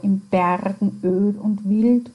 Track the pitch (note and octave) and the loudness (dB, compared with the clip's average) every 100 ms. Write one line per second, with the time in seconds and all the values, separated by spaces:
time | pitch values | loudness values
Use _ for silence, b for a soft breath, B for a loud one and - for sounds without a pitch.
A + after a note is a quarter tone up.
0 | G3+ G3 - F#3 F3+ F3+ G3 G3 G3+ - | -2 -2 0 0 0 0 -4 -2 -4 -2
1 | F#3 F#3 G#3 G#3 G#3+ G3+ G3 G#3+ A#3 B3 | -2 0 0 0 -2 -2 0 2 4 2
2 | A#3+ | 0